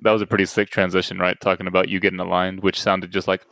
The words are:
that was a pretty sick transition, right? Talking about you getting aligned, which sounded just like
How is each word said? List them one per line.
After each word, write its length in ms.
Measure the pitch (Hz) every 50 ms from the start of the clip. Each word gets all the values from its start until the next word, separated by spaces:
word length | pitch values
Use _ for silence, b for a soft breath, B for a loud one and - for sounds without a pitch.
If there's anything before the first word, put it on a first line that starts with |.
that 100 | - 110
was 100 | 110 110
a 40 | 104
pretty 200 | - - 101 98
sick 240 | - - 107 104 -
transition, 500 | - - 95 90 87 92 90 - 92 92
right? 200 | 90 90 - -
Talking 280 | - 101 92 - 95
about 200 | 92 90 92 92
you 120 | - 101 92
getting 200 | 90 98 92 90
aligned, 420 | 90 90 90 90 92 92 95 95
which 200 | 101 95 - -
sounded 300 | - 107 98 95 90 90
just 160 | 95 98 87
like 180 | - 95 92 - _